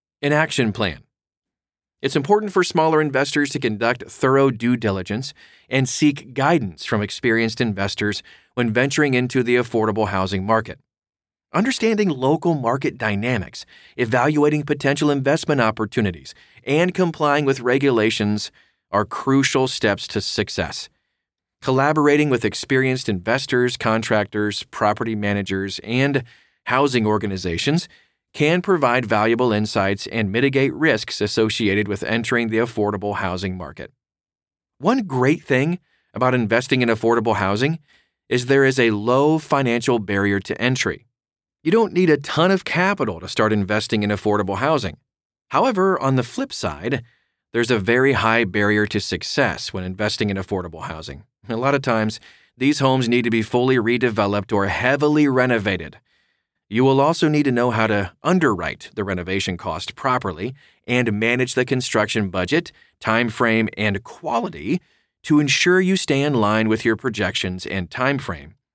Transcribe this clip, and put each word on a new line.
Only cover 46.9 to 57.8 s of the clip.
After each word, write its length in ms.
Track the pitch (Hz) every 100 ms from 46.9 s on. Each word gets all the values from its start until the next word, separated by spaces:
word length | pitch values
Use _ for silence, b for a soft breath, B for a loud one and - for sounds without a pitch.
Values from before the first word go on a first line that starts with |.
| - - b b b _
there's 180 | 113 117
a 80 | 120
very 360 | 92 120 135
high 320 | 123 110 113 110
barrier 420 | 101 104 107 107
to 120 | 107
success 720 | - 90 - - 127 - -
when 100 | 98
investing 460 | 92 92 107 - 104
in 80 | 98
affordable 460 | 95 95 87 82
housing. 400 | 80 80 78 69 - _ -
A 80 | 113
lot 180 | 131 143
of 60 |
times, 400 | 135 113 110 - B B B B
these 220 | 135 147
homes 300 | 135 131 120
need 140 | 120
to 60 | 117
be 120 | 113
fully 340 | 110 123 131 127
redeveloped 800 | 107 120 123 107 101 104 101
or 140 | 104 98
heavily 600 | 92 123 139 151 151 147
renovated 720 | 127 127 117 98 90 78 - _ _ _ _ _ _ -
you 140 | 107 131
will 160 | 135
also 260 | 139 165 160
need 160 | 151
to 80 | 143
know 200 | 120 123
how 160 | 113